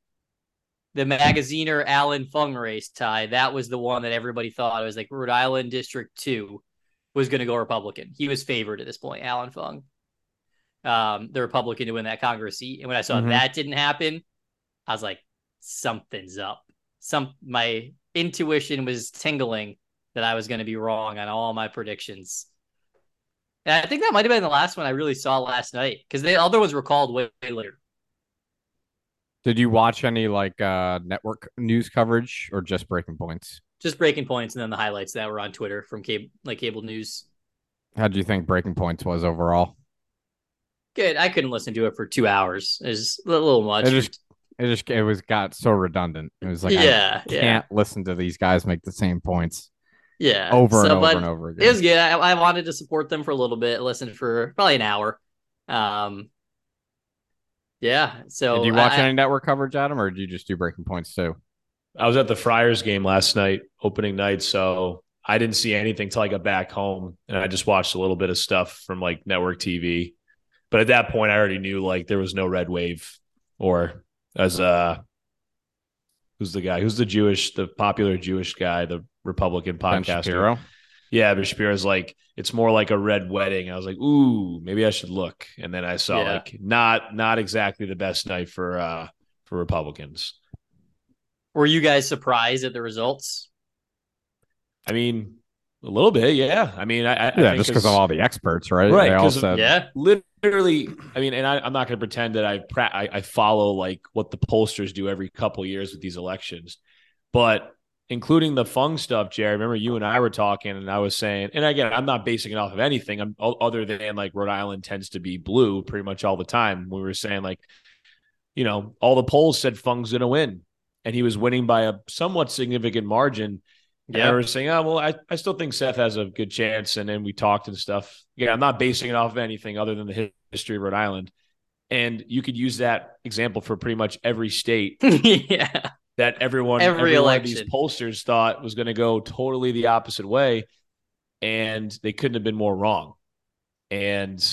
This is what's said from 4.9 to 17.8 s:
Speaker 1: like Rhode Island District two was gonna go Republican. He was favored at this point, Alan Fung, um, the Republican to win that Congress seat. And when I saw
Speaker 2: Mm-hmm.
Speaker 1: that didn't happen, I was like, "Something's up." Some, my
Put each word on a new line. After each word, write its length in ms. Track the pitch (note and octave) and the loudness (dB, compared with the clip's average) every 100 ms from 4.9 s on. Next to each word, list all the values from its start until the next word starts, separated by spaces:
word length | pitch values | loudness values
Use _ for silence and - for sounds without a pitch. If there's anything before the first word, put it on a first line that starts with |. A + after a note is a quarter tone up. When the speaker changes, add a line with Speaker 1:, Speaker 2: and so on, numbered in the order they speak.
| G#2+ | -8
Speaker 1:
like 120 | G#2 | -12
Rhode 180 | C3+ B2 | -8 -2
Island 400 | B2 C3 C3 B2 | 0 2 -2 -4
District 440 | B2+ - C3 A2+ - | -8 -8 -12 -12 -10
two 460 | - A#2+ G2+ G2+ _ _ _ _ _ | -6 -6 -6 -16 _ _ _ _ _
was 160 | C#3 B2+ | -2 0
gonna 160 | C3+ A#2+ | 0 -2
go 100 | A#2+ | -2
Republican. 580 | A2 A2+ G2+ - D#2+ - | -2 -4 -6 -14 -18 -8
He 100 | C#3+ | -6
was 120 | C3+ | -6
favored 360 | - B2 G#2 G#2 | -4 -4 -4 -8
at 80 | B2+ | -12
this 100 | - | -14
point, 260 | C3+ A2+ | -14 -10
Alan 280 | B2+ B2 B2 | -6 -6 -8
Fung, 320 | - D2+ C#3+ C#3 _ _ _ _ _ _ _ _ _ | -12 -12 -14 -20 _ _ _ _ _ _ _ _ _
um, 460 | C3 A#2 A2 G#2 A2+ | -2 0 0 -4 -8
the 100 | C#3 | -6
Republican 460 | A#2+ C3 A#2+ A2+ A#2 | -4 -4 -4 -6 -8
to 60 | |
win 120 | A2+ A2 | -6 -8
that 160 | A2 | -4
Congress 360 | B2 A2+ G#2+ - | -4 -4 -8 -12
seat. 200 | B2+ C3 | -14 -14
And 80 | B2+ | -8
when 100 | B2 | -6
I 40 | |
saw 180 | - A#2+ | -2 -2
Speaker 2:
Mm-hmm. 100 | A#2 | 2
Speaker 1:
that 240 | B2 C3 | 2 2
didn't 200 | D3 C#3+ | -2 -6
happen, 500 | C#3+ D3 D3 D#3 D#3+ - _ _ _ _ _ - | -2 -2 -2 -4 -6 -14 _ _ _ _ _ -10
I 60 | |
was 100 | A2 | -8
like, 160 | G#2 F#2+ _ _ _ _ | -8 -12 _ _ _ _
"Something's 800 | - - B2 A2 - G#2 F#2 F#2+ | -18 -8 -6 -6 -10 -16 -14 -12
up." 240 | G2 - _ _ _ _ | -12 -12 _ _ _ _
Some, 360 | - D3+ C3+ - C3+ | -6 -6 -6 -12 -8
my 460 | B2 A#2 A2+ | -4 -2 -4